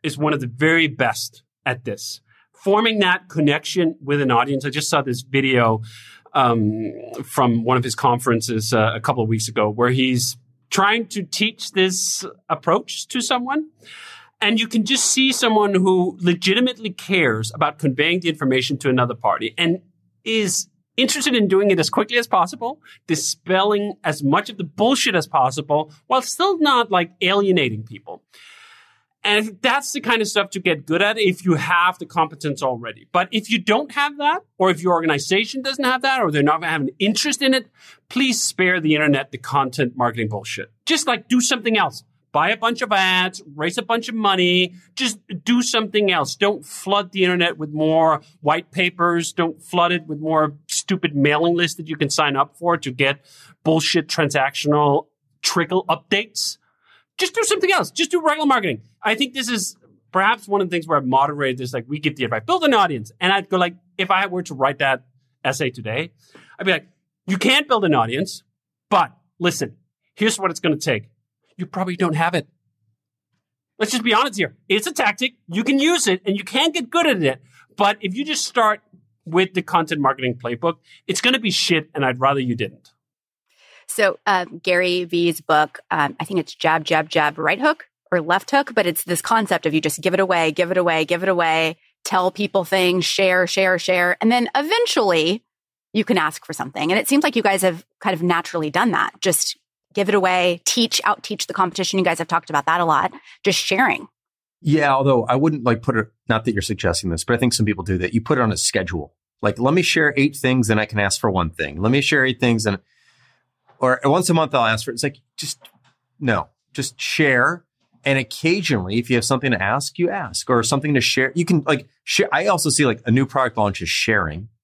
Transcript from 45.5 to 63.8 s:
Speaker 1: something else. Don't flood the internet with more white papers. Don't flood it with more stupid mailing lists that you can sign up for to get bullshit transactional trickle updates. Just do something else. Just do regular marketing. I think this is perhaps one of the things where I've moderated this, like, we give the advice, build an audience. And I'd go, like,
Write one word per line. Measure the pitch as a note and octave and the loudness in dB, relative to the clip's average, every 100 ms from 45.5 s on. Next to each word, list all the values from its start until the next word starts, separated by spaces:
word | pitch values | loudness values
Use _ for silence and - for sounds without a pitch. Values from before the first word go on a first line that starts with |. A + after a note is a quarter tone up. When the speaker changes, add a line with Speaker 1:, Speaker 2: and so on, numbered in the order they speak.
| B3 | 2
Speaker 1:
something | A#3+ A#3+ A3 G#3+ G3+ | 2 -2 0 0 2
else. | F3 C#3 - | 0 -2 0
Don't | G3+ G#3 | 0 0
flood | - - F#3+ G3+ F#3 | -10 -12 -2 -2 -2
the | F#3+ | -2
internet | F3+ F3+ F3 D3+ | 0 2 0 -2
with | D3+ | -8
more | D3+ D#3 D#3+ D#3+ D3 _ _ | -2 2 4 4 2 _ _
white | D3 E3 F3 | -2 -2 -2
papers. | F3+ F3+ F3 F3 E3+ D#3+ | -2 -2 2 0 2 -2
Don't | - E3 - | -2 -2 -4
flood | - F3+ F3 | -4 0 2
it | F3 D#3+ | 0 -4
with | D3 | -8
more | D#3 D#3 D3+ D3 - | 0 2 2 -2 -8
stupid | - - F#3 E3+ C#3+ | -8 -2 -2 0 2
mailing | C#3+ D3+ E3+ E3+ | 2 4 2 2
lists | E3+ - | -2 -4
that | D#3 | -10
you | D#3 | -4
can | D3 | -2
sign | D#3 D3 C#3 | 0 0 0
up | C#3+ _ | -2 _
for | E3+ E3+ | -2 -2
to | C3+ | -4
get | B2+ C#3 D3 _ - - _ | -2 -2 -2 _ -20 -20 _
bullshit | D#3 D#3+ - E3+ D#3+ | 0 0 2 0 0
transactional | - D3 C#3+ C3+ - D3 D3 D3 D3 - _ _ _ | -2 0 0 -2 -2 0 2 2 2 -2 _ _ _
trickle | - F3 D#3+ F#3 - | -2 -2 0 -2 -2
updates. | E3 _ G3+ A3 - - - _ _ _ _ _ - | -6 _ -2 -2 -8 -8 -10 _ _ _ _ _ -6
Just | F#4 | -4
do | A#4 | -2
something | A4 G#4 F4+ | -2 0 2
else. | F#4 G3+ | 0 0
Just | - E4 | -4 -2
do | F4 | 0
regular | D#4 D4+ D4+ | 0 0 2
marketing. | B3 F#3 A2 - _ | 2 0 -6 -10 _
I | G#3 A3 | -4 -2
think | C#4 | -2
this | C4+ A#3 | -4 -4
is | A3+ F3 - _ _ _ | -4 -6 -10 _ _ _
perhaps | F#3 G3 A#3 G3+ | 2 2 0 -2
one | G3 | -2
of | F#3 | 0
the | E3+ | -2
things | D#3 | 0
where | D3 | 0
I've | B2+ | 2
moderated | C3 C#3+ D3 C3+ B2+ | 2 2 0 -2 -2
this, | B2+ | -6
like, | C3 A#2+ | -8 -6
we | D3+ | -4
give | D3 | -4
the | - | -2
advice, | A#2+ A2 A2 | -4 -2 0
build | F4+ | 2
an | D#4 | 4
audience. | A#3 F#3 C3 G#2+ _ | 4 2 -2 -10 _
And | F3+ | 0
I'd | G3 F#3+ | 0 0
go, | F#3 | 0
like, | F3 F3 | 0 -4